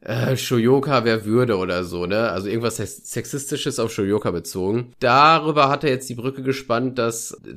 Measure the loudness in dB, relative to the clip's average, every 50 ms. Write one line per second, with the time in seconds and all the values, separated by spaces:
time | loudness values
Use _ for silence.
0 | _ -6 -4 -2 0 0 0 0 0 0 0 2 4 6 4 4 4 2 0 2
1 | 4 2 2 2 0 2 2 2 4 4 2 0 0 0 0 -2 -2 -4 -4 -4
2 | -2 0 0 0 0 0 -2 -2 -4 -2 -4 -2 -2 -2 -4 -4 -8 -8 -10 -14
3 | -14 -10 -8 -8 -8 -6 -8 -8 -6 -6 -6 -4 -4 -4 -2 -2 -4 -4 -2 -2
4 | 0 0 0 0 0 -2 -4 -4 -6 -6 -6 -4 -2 0 -2 -2 -4 -6 -8 _
5 | 2 4 6 8 8 8 6 4 2 0 2 2 4 2 2 0 0 0 -2 -2
6 | -4 -8 -10 -6 -6 -6 -6 -4 -4 -4 -4 -4 -2 -2 -2 -2 -2 -2 -2 -2
7 | -2 -2 -2 -4 -8 -10 -14 -16 -16 -18 -18